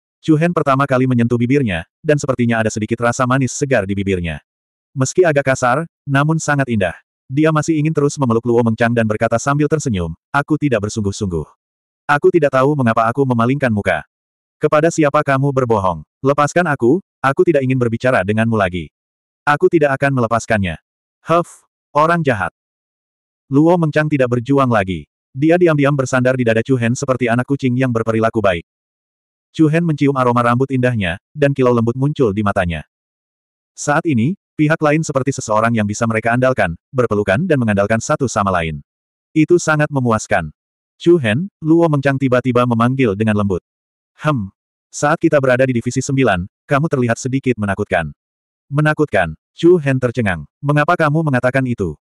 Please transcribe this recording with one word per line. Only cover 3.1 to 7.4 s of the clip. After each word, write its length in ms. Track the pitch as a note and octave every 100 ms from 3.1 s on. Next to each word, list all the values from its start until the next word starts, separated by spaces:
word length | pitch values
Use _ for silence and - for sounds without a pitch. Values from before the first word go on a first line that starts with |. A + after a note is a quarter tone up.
| A#2 B2+
manis 240 | C3 B2+
segar 320 | - C#3+ B2
di 80 | G2
bibirnya. 480 | G2 G2 F#2 E2+ D2+ _ _ _ _ _ C#3
Meski 320 | C3 - F3
agak 240 | C#3+ C#3
kasar, 320 | C3 B2 C3 E3+ _ -
namun 320 | C3+ D3 D#3+
sangat 300 | - C#3+ C3
indah. 240 | A2+ F2+ - _ _ -
Dia 240 | C3+